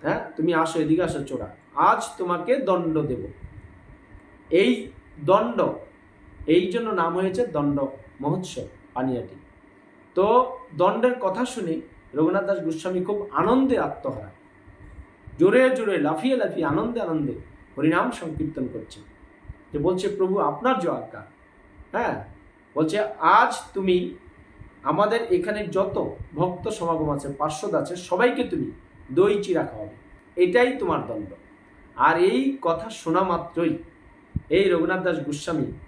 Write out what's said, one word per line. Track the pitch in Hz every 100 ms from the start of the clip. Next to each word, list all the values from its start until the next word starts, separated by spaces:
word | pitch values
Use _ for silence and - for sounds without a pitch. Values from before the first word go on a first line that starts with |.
হ্যাঁ, | 143 190 - -
তুমি | 165
আসো, | 160 160 170
এদিকে | 151 160
আসো | 175 143
চোরা, | 143 127 - - - 139
আজ | 180 226 - -
তোমাকে | 180 175 220 269
দণ্ড | 202 180 165 156
দেব।" | 143 120 - - - - - - - - - - - - -
এই | 165 233 247 - - - - 151
দণ্ড, | 196 233 233 143 - - - - - - - -
এই | 170 185
জন্য | 233 226
নাম | 190 165 175
হয়েছে | 190 185 240
দণ্ড | 151 147 139 135 - - -
মহোৎসব | 143 185 180 - 107 - -
পানিহাটি। | - 131 123 - - - - - - - - - -
তো | 202 240 254 - - 156
দণ্ডের | 180 220 247 247
কথা | 190 185 247
শুনে | - 175 - - - -
রঘুনাথ | 139 160 196 190
দাস | 185
গোস্বামী | 160 156 185 185
খুব | 180 208 -
আনন্দে | 143 190 262 262 226
আত্মহারা, | 143 - 135 110 98 - - - - - - - - - - -
জোরে | 175 240 262
জোরে | 254 214 175
লাফিয়ে | 147 160 240 254
লাফিয়ে | 190 165 147
আনন্দে | 165 226 240
আনন্দে | 175 156 139 - - - - -
হরিনাম | 151 170 240
সংকীর্তন | - 165 147 143 143 123
করছে। | 117 110 - - - - - - - -
যে | 147
বলছে, | 165 185 196
"প্রভু | - 185 196
আপনার | 147 147 247 247
যে | 170
আজ্ঞা, | 123 - 101 - - _ - - - -
হ্যাঁ", | 202 226 113 101 - - _ _ 151
বলছে, | 156 202 - -
"আজ | 160 208 - - -
তুমি | 196 190 180 180 - - - - - - -
আমাদের | 135 156 208 226 226
এখানে | 180 202 208 180
যত | 185 - - - - - 147
ভক্ত | 180 180 220
সমাগম | - 170 160 151
আছে, | 143 143 139
পার্শ্বদ | 151 - 208 160
আছে, | - 180
সবাইকে | - 269 247 -
তুমি | - 160 113 - - - -
দই | 135 202 202
চিড়া | - 165
খাওয়াবে, | - 107 107 - - - - -
এটাই | 180 240 247 -
তোমার | 185 151 -
দণ্ড।" | 107 101 - - - - - - -
আর | 139 165
এই | 185 240 269 269
কথা | 170 165 -
শোনা | - - 170
মাত্রই | 190 165 - - 165 151 - - - - - - -
এই | 170 196
রঘুনাথ | 175 170 185
দাস | 180 160
গোস্বামী | 143 147 - 156 120 -